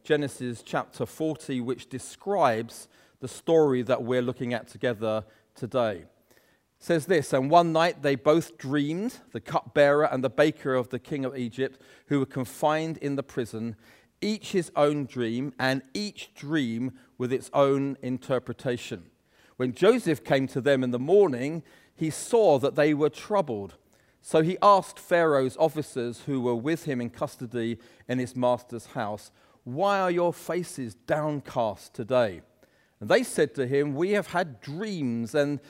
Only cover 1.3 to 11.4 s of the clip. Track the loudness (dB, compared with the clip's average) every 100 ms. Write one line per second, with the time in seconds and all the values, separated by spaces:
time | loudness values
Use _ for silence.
1.3 | -6 -6 -6 -4 -8 -8 -14 -14 -12 -4
2.3 | 2 2 2 -4 -12 -20 _ _ -14 -14
3.3 | -8 2 6 6 4 0 0 0 0 0
4.3 | -4 -4 -4 -6 -4 -4 -2 -2 -2 -6
5.3 | _ _ -12 -4 -2 -2 -4 -12 _ _
6.3 | _ _ _ _ _ 0 0 2 2 2
7.3 | 0 4 6 6 2 2 0 -2 2 4
8.3 | 4 2 -8 -4 -2 -2 -4 -6 -10 _
9.3 | -14 -6 -6 0 4 6 6 2 0 -2
10.3 | 2 2 2 -2 -2 -2 -8 -6 -6 -6
11.3 | -6